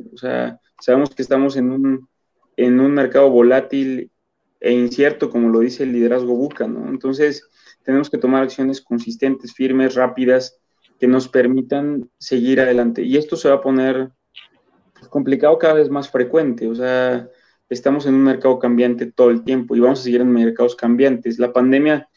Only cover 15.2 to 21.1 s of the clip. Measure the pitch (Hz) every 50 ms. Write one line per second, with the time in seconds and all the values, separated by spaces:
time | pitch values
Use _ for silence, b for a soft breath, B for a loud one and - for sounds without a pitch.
15.2 | 139 135 135 123 - 147 165 165 170 160 156 156 151 135 139 143 135 - - 127
16.2 | 123 - - - - 139 117 117 117 113 113 117 127 127 127 127 127 127 123 123
17.2 | 117 b b b b b b b b _ 123 120 - 139 139 147 139 143 135 135
18.2 | 135 135 131 131 - 131 127 123 - 123 120 117 123 123 123 120 127 117 - -
19.2 | 127 120 120 117 113 131 131 131 120 117 117 117 120 127 139 131 127 123 120 123
20.2 | 127 127 123 117 117 117 113 - 120 123 123 - - 117 120 120 139 139